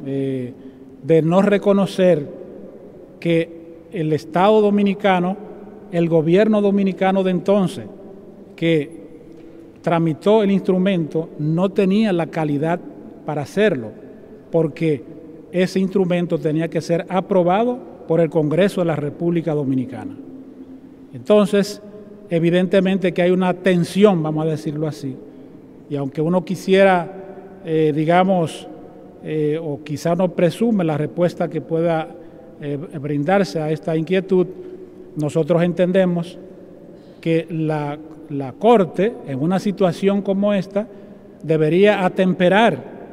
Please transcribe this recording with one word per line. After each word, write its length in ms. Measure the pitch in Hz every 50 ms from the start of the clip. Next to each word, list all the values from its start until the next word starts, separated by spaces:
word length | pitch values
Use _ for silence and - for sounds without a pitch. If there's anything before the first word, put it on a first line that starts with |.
| 156
eh, 480 | 139 135 139 135 135 135 131 123 123 - - - - - - - - - - -
de 180 | 135 165 160
no 200 | 151 160 170 190
reconocer 840 | 196 202 202 196 196 202 196 202 196 - - - 185 180 170 147 143 - - - - - - - - - - - - - - - - - - -
que 400 | - 170 170 165 165 165 - - - - - - - -
el 220 | - 196 156 156 156
Estado 480 | 147 - - - 175 180 208 220 220
dominicano, 760 | 208 208 202 202 208 202 190 196 - 202 185 180 175 180 196 - - - - - - - - - - -
el 180 | - 170 170 170
gobierno 520 | 165 165 151 160 170 190 214 214 220 208
dominicano 640 | 208 202 196 202 196 196 185 - 190 190 190 196 190
de 80 | 185
entonces, 540 | 185 175 - - 196 208 190 165 - - 110 - - - - - - - - - - - - - -
que 440 | - 165 165 165 156 139 - - - - - - - - - - - - - - - - - - -
tramitó 600 | - 175 170 165 165 165 151 143 - 196 214 226 208
el 80 | 202
instrumento, 800 | 196 190 190 - 185 185 185 196 196 175 160 139 - 156 165 - - -
no 300 | 151 151 160 165 185 196
tenía 420 | 185 208 202 185 190 214 226 214 185
la 140 | 170 165 151
calidad 520 | - 165 160 151 147 143 147 160 175 175 - - - - - - - - -
para 180 | - 151 147 139
hacerlo, 480 | - - 190 208 214 170 131 113 107 110 - - - - - - - - - - -
porque 520 | - 165 165 156 - - 170 160 151 123 - - - - - - - - - -
ese 280 | - 180 185 180 - 190
instrumento 580 | 190 185 185 196 190 175 180 175 175 165 175 156
tenía 300 | 147 160 151 156 165 165
que 140 | - 165
ser 240 | 151 - 170 165 180 -
aprobado 680 | 185 190 185 - 202 185 175 175 180 202 233 247 247 254 - - - - - -
por 120 | 160 165
el 100 | 170 156
Congreso 520 | 147 165 151 147 147 156 190 202 190 196
de 60 | 180 165
la 80 | 156
República 580 | 147 143 147 - - 180 170 175 170 151 170 151
Dominicana. 640 | 147 147 131 135 131 127 - - 110 107 - - - - - - - - - - - - - - - - - - - - - -
Entonces, 680 | 123 117 - 208 214 208 - - 202 190 196 - - - - - - - - - - - -
evidentemente 840 | 175 170 160 170 165 180 185 180 - 196 185 185 190 196 170 185 170
que 80 | -
hay 100 | 175 180
una 220 | 185 185 185 185 175
tensión, 680 | 180 - 196 185 175 170 - - 190 202 208 190 170
vamos 240 | 156 156 156 151 156
a 40 | 160
decirlo 380 | 156 147 - 170 147 151 156 156
así, 280 | 143 - - 135 131 - - - - - - - - - - - - - - -
y 60 | 151
aunque 260 | 143 139 135 - 160
uno 240 | 151 160 180 185 175
quisiera, 1160 | - 196 - - - 190 190 196 196 185 180 165 147 - - - - - - - - - - -
eh, 260 | 175 160 160 156 151 147
digamos, 720 | 151 156 151 170 180 185 190 190 180 165 147 - - - - - - - - - - - - - - -
eh, 360 | 160 156 156 151 151 147 160
o 240 | 170 156 143 - -
quizá 320 | - 147 135 - 165 170
no 180 | 175 190 180 175
presume 500 | - 180 170 165 - 226 240 233 196 175
la 140 | 160 156 143
respuesta 520 | 151 143 - - 175 170 170 - 180 156
que 120 | 156 156
pueda, 480 | 139 - 165 160 165 170 165 160 156 - - - - - - - - - - -
eh, 160 | 151 143 147 139 151 - - 160
brindarse 600 | 135 147 151 143 143 156 185 202 190 - - 165
a 120 | 156 151
esta 240 | 160 151 - - 160 160
inquietud, 480 | 165 147 185 190 185 190 196 185 175 180 - - - - - - - - - - - - -
nosotros 480 | - 151 147 - 165 160 143 175 165 170
entendemos 760 | 180 170 - 185 175 180 196 185 180 175 170 170 - - - - - - - - - - - - - - - - - - -
que 260 | - 165 165 160 165 -
la, 480 | 175 160 160 151 156 151 147 143 143 151 - - - - - -
la 240 | 147 139 139 131 117
Corte, 600 | - - 220 247 220 190 151 - - 180 226 240 - -
en 160 | - 135 127
una 160 | 139 170 190 185
situación 640 | - 208 185 190 202 180 160 - - 196 196 202
como 320 | 196 202 196 196 202 208 208
esta, 340 | 196 180 - - 196 214 - - - - - - - - - - -
debería 640 | - 147 160 156 156 151 165 180 202 208 208 185 185
atemperar 920 | 185 - - 190 185 175 - 180 180 185 202 226 220 165 131 117 - - - - -